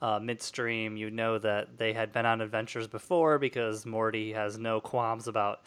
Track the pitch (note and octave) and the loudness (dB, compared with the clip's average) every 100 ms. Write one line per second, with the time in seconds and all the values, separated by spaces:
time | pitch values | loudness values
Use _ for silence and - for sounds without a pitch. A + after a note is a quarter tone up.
0 | A2+ G#2+ A2+ A#2 - - A#2 A2 A2 G#2+ | 0 0 -2 -6 -6 -4 -2 -2 -4 -4
1 | A2 A2+ A2+ A2 G#2+ G#2 A2 - A2+ A2+ | -6 0 0 2 2 2 0 -2 0 0
2 | A2 A#2 A#2 A2+ G#2+ A2 A2 A#2+ A2 A#2 | 0 2 2 2 0 -2 -2 -6 -6 -6
3 | - F3+ D#3+ D3 C3+ B2 A2+ G#2+ A#2 A2 | 2 4 6 4 2 0 -2 -4 -4 0
4 | A2 A2 A2 A2 G#2 A2 A2+ A2 - B2 | 0 0 -2 -2 -4 -2 -2 -2 0 0
5 | A2+ A2+ A2+ A2 G2+ - | 0 -2 -2 0 0 -2